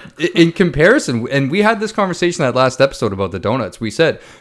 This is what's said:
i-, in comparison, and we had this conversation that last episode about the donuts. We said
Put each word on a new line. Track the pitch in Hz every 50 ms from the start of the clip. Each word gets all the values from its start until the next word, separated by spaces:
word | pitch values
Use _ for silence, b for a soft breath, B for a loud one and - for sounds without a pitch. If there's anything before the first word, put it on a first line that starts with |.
| - - -
i-, | - 156 170 -
in | 165 170 165 -
comparison, | - 190 170 135 143 160 190 254 294 - 156 123 113 117 -
and | 139 139 139 131
we | 160 202
had | 208 214 226 202
this | 220 208
conversation | - 226 202 185 170 - 180 175 165 -
that | 151 123 113
last | 127 131 127 - -
episode | 139 135 - - 123 104
about | 98 95 98 90
the | 95
donuts. | 92 82 101 120 131 107 90 - -
We | 117 107
said | 101 - 160 147 107 B B B B B